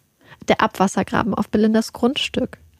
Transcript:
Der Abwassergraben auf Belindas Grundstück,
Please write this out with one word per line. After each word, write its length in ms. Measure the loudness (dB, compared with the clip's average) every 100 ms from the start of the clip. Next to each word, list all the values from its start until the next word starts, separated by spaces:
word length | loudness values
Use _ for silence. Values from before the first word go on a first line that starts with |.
| _ _ _ -8 -2
Der 120 | 0
Abwassergraben 720 | 0 2 0 0 -2 0 0
auf 140 | -2 0
Belindas 440 | 2 4 2 0
Grundstück, 640 | -2 -2 0 -4 -4 -6 -8 -20 _